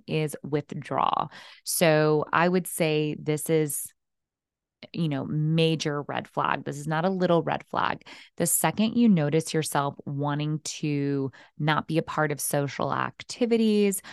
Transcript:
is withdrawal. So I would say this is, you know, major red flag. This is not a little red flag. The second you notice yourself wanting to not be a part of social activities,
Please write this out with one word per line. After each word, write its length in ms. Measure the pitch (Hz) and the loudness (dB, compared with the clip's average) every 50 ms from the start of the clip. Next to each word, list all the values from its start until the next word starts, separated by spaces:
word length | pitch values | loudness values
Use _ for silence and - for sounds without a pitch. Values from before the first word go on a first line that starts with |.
| - | -2
is 320 | - 156 156 156 147 - - - | -4 -2 -2 -2 -4 -6 -10 -6
withdrawal. 880 | 139 151 147 - - - 147 139 - 139 - - - - - - - - - - - - - _ | -4 -4 -4 -4 -6 -10 -12 -8 -4 -2 0 0 0 0 0 -4 -4 -8 -16 -20 -20 -20 -14 _
So 600 | - - - 180 160 151 156 156 151 151 151 - - | -6 0 2 4 4 6 4 4 4 2 2 0 0
I 160 | - 160 170 | 2 2 2
would 200 | 180 180 185 175 | 4 2 0 0
say 480 | - - - 165 156 151 151 151 151 - | -2 -2 -2 0 2 2 0 0 -2 -4
this 320 | - 147 151 151 151 - - | -4 -4 -4 -4 -2 0 2
is, 380 | 160 156 156 147 - - - - - _ _ _ _ _ _ _ _ _ _ _ _ _ _ _ _ _ - - | 2 2 2 0 -4 -8 -8 -12 -16 _ _ _ _ _ _ _ _ _ _ _ _ _ _ _ _ _ -20 -10
you 160 | - 165 170 | -6 -4 -2
know, 160 | 151 143 131 123 | -2 -2 -4 -4
major 800 | - 151 151 151 156 165 165 165 160 160 151 - 156 143 147 | -4 -2 0 0 2 4 4 4 4 2 0 0 -2 -2 -2
red 260 | 143 - 131 - - | -4 -4 -6 -6 -6
flag. 380 | - - 147 139 - - 139 - | -4 -4 -2 0 0 -2 -2 -4
This 120 | 143 143 | -8 -8
is 100 | 143 147 | -6 -4
not 180 | 156 156 160 170 | -2 0 0 0
a 40 | 196 | 0
little 320 | 190 180 185 170 170 165 | 2 2 4 4 4 4
red 220 | 151 143 - - - _ | 4 2 -2 -2 -4 _
flag. 360 | - - - - - - - - - - - - _ | -2 0 0 0 -2 -6 -12 -18 -20 -20 -20 -14 _
The 100 | - 170 | -4 -2
second 520 | 165 - - - 160 - - 220 226 - | 0 2 2 2 0 2 2 0 2 4
you 100 | 240 240 | 4 6
notice 460 | 226 190 160 147 147 151 160 156 - - | 6 6 4 4 2 2 0 0 0 -2
yourself 420 | 156 151 - - 147 139 143 - - - | -2 -2 0 0 0 0 -2 -4 -8 -10
wanting 540 | 147 143 139 143 147 147 151 151 151 156 147 - | -8 -6 -4 -2 -2 -2 -2 -2 -2 -4 -4 -6
to 640 | - - - 160 151 147 143 143 143 139 139 135 135 - - - - _ | -10 -8 -6 -4 -2 -2 0 0 0 0 -2 -2 -4 -8 -12 -20 -18 _
not 300 | - 151 156 151 147 - | -2 0 0 2 0 0
be 100 | - 156 | 0 -2
a 60 | 160 156 | -2 -2
part 300 | - - 156 151 151 147 | 0 0 0 0 0 0
of 80 | 139 | -4
social 500 | - - - 143 143 135 - - - 135 135 | -4 -2 0 0 0 -2 -4 -4 -4 -2 -2
activities, 1080 | 131 127 127 - - - - - - 247 220 233 226 226 220 208 208 202 202 196 - - - | -2 -4 -6 -8 -12 -14 -14 -4 -2 0 2 2 4 4 4 4 4 2 2 0 -2 -8 -14